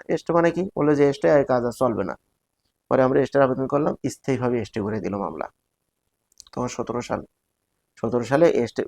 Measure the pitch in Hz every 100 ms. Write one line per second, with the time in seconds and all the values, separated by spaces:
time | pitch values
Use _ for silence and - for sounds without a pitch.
0 | - 165 - 170 170 170 190 - 147 143
1 | 143 139 165 147 139 127 120 113 127 101
2 | 92 - _ _ _ _ _ _ - 131
3 | 131 143 131 139 131 131 131 143 151 -
4 | 131 - - 131 123 123 104 107 101 107
5 | 90 101 92 78 - _ _ _ _ _
6 | _ _ _ _ - - 123 - 117 120
7 | - 107 71 _ _ _ _ _ _ _
8 | 117 120 117 139 165 123 117 -